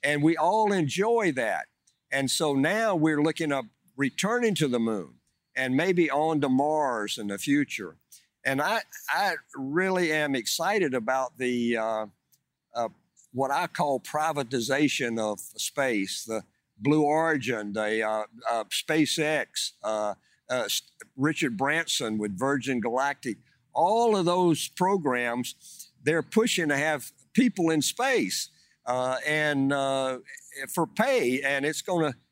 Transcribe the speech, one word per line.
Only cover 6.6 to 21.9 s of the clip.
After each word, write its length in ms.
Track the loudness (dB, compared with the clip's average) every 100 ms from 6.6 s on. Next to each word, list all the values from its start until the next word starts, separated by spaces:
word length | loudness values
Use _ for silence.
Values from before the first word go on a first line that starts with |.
| 2 0 0 -2 -4 -6
in 100 | -6
the 100 | -6
future. 600 | 0 0 0 -6 -10 -14 _ -20 _ _
And 180 | -2 0
I, 200 | 0 0 -4 -14 -4
I 260 | 0 0 -2 -10 -10
really 560 | -4 0 2 2 2
am 240 | 0 0 0
excited 580 | -2 -2 0 0 0
about 440 | 0 0 -2 -2 -4
the, 400 | -2 0 0 0
uh, 280 | 0 -2 -4 _ _ _ _ _ _ -6
uh, 140 | -6 -8 _ _ _
what 200 | -4 0
I 160 | 0 -2
call 320 | -2 -2 -2
privatization 1200 | -2 -2 -2 -2 -2 -4 0 2 2 0 -2 -2
of 200 | -2 -4
space, 840 | -10 -8 -8 -2 0 0 -2 -6 -6
the 180 | -8 -8 _ _ _
Blue 260 | 2 4
Origin, 680 | 4 2 0 0 -2 -4 -4
the, 280 | -4 -2 0
uh, 220 | 0 -2 -6 -8 -4
uh, 140 | -2 -2
SpaceX, 1080 | -6 0 2 2 0 0 -2 -2 -6 -8 _
uh, 320 | -4 -2 -4 -6 _ _ _
uh, 140 | -4 -2
S-, 160 | -4 -6 _ -20 -2
Richard 420 | 0 2 -2 0
Branson 600 | 0 0 -2